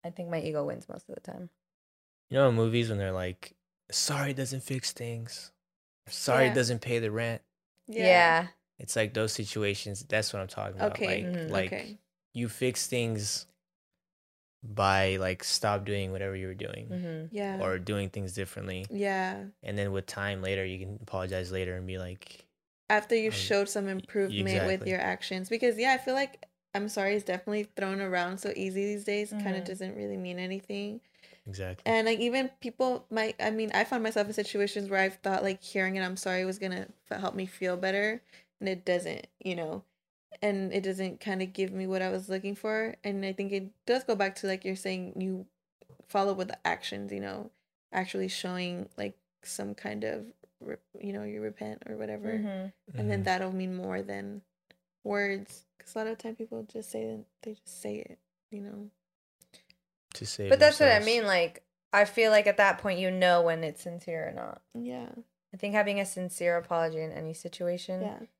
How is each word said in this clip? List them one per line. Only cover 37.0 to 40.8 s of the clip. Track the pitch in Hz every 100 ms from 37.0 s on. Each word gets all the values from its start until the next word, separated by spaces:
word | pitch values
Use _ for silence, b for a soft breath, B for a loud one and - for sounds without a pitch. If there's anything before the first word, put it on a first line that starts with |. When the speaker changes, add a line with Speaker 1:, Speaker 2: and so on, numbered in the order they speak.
| _
Speaker 3:
f-, | -
help | 190
me | 196
feel | 190 - 185 180
better, | 190 196 208 233 b b b _
and | 196
it | 185 180
doesn't, | 180 175 165 - _
you | 190
know? | 175 156 185 - _ _ _ _ -
And | 208 202 190
it | 202